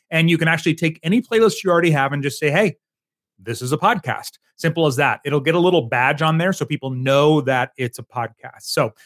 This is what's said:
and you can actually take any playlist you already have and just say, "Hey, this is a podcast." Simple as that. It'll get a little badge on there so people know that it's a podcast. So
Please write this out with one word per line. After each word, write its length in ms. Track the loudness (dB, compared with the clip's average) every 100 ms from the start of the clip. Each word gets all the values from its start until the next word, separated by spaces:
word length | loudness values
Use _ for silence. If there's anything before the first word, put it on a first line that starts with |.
| _
and 220 | 0 2
you 80 | 4
can 80 | 2
actually 300 | 0 0 -2
take 240 | -2 -4
any 180 | -2 -2
playlist 440 | 0 2 2 2
you 60 | 0
already 200 | 2 2
have 220 | 2 0
and 100 | -2
just 160 | -4 -2
say, 100 | 0
"Hey, 280 | 2 0 -2 _ _ _ _ _ _
this 220 | -10 -8
is 100 | -4
a 60 | 0
podcast." 600 | 0 0 -4 -8 -10 -18 _ -6
Simple 300 | -4 0 0
as 100 | 2
that. 240 | 0 -2 -4
It'll 140 | -2
get 140 | 0
a 40 | 2
little 240 | 2 2
badge 400 | 0 0 0 0
on 160 | 0 0
there 160 | 0
so 100 | -2
people 240 | -4 -6 -6
know 540 | -4 0 4 4 4
that 300 | 2 0 -2 -6
it's 220 | -8 -8
a 40 |
podcast. 600 | -12 -8 -8 -10 -20 -16
So 320 | -6 -4 -4 -6